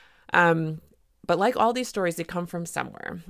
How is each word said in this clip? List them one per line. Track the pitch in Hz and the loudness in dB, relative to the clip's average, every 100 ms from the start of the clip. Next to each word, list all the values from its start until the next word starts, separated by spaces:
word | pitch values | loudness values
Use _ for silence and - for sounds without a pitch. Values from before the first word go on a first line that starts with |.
| _ _ - | _ _ 0
Um, | - 170 165 160 156 - _ _ _ - | 4 6 4 0 -6 -14 _ _ _ -2
but | 175 | 2
like | 214 - | 2 2
all | 226 | 2
these | 247 240 | 0 -4
stories, | 208 180 170 | -2 -2 -4
they | |
come | 165 175 175 | -6 -6 -6
from | 175 170 | -8 -6
somewhere. | - - - - 175 | -6 -8 -10 -12 -12